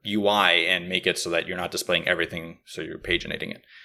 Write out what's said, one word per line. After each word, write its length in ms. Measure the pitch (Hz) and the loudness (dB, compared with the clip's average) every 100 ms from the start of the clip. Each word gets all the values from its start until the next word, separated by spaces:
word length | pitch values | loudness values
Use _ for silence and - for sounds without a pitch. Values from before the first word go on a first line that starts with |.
U 220 | 101 104 101 | -4 0 4
I 260 | 104 92 | 6 6
and 360 | 87 85 92 87 | 6 4 0 0
make 180 | 90 90 | 0 0
it 120 | 87 | 0
so 120 | 87 | 0
that 160 | 85 82 | -2 -2
you're 100 | 90 | -4
not 140 | 87 | -4
displaying 360 | 92 - 87 82 | -4 0 0 2
everything, 500 | 87 82 87 82 78 - | 0 -2 -4 -10 -14 -14
so 160 | - | -10
you're 160 | 80 - | -10 -10
paginating 520 | - 87 - - - | -2 -2 -2 -8 -8
it. 120 | - _ - | -10 _ -20